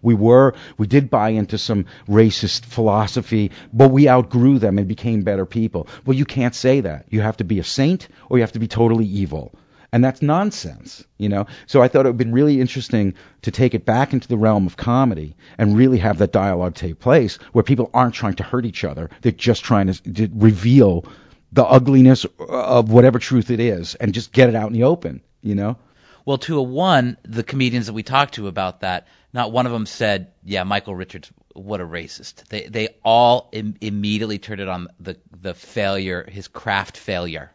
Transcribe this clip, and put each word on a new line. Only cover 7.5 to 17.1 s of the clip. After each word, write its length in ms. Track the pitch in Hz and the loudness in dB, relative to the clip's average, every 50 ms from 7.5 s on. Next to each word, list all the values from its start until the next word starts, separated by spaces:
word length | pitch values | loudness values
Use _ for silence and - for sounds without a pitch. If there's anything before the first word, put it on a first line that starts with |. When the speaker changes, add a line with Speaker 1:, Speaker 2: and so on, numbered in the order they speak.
| 107 95 | -2 -4
Speaker 1:
a 60 | 80 | -4
saint 420 | - - - 135 156 185 185 - - _ _ - - | -4 -2 0 0 0 0 -2 -4 -12 _ _ -10 -2
or 80 | - 123 | 0 0
you 40 | 113 | 0
have 100 | 107 - | 0 -4
to 80 | 117 | -6
be 80 | 113 107 | -6 -4
totally 380 | - 113 117 113 113 113 110 | -2 0 2 2 2 2 0
evil. 460 | 101 95 101 98 76 76 78 64 - _ _ _ _ _ _ _ - - | -2 -2 -4 -4 -4 -6 -10 -12 -12 _ _ _ _ _ _ _ -4 0
And 80 | 120 123 | 2 2
that's 160 | 131 127 - | 2 0 -2
nonsense, 840 | 156 143 151 175 202 214 - - - 82 67 - - - - - - _ _ | -2 -2 0 0 -2 -4 -6 -8 -14 -14 -14 -16 -20 -20 -20 -20 -20 _ _
you 120 | - 104 104 | -8 -4 -4
know? 160 | 101 101 104 - - - - | -2 -4 -4 -6 -10 -20 -12
So 140 | - - 139 123 | 0 4 4 4
I 60 | 127 | 4
thought 120 | - 143 | 4 2
it 80 | 135 131 | 2 2
would 40 | 120 | 0
have 40 | 113 | -2
been 140 | 120 113 117 | -4 -2 0
really 280 | 127 147 151 143 131 | 0 2 2 2 0
interesting 540 | 127 120 - 135 117 - - 110 104 95 90 - - _ _ _ - | -2 -2 -4 -8 -10 -4 -2 -2 -2 -2 -4 -6 -16 _ _ _ -10
to 80 | 113 | -8
take 220 | - - 131 123 - | -2 0 0 0 0
it 100 | 107 - | -2 -2
back 260 | - 110 120 143 - - | -2 0 0 0 0 -2
into 160 | 123 - - | -6 -4 -4
the 80 | 123 | -2
realm 300 | 107 110 110 107 104 95 | 0 2 2 2 2 0
of 100 | 87 - | -2 -4
comedy 580 | - - 117 120 127 135 123 98 78 78 76 - _ _ - - | -6 -6 -2 0 0 0 0 -2 -4 -8 -14 -16 _ _ -18 -6
and 180 | - 107 104 104 | -2 0 2 4
really 220 | 110 127 131 127 107 | 4 4 4 4 2
have 200 | 87 110 101 80 | 0 0 0 0
that 140 | 101 92 - | -2 0 0
dialogue 420 | 101 95 101 92 87 90 90 82 | 0 0 0 -2 -2 -2 -4 -6
take 260 | - - 90 80 - | -6 -10 -10 -10 -6
place 360 | - 123 | 0 2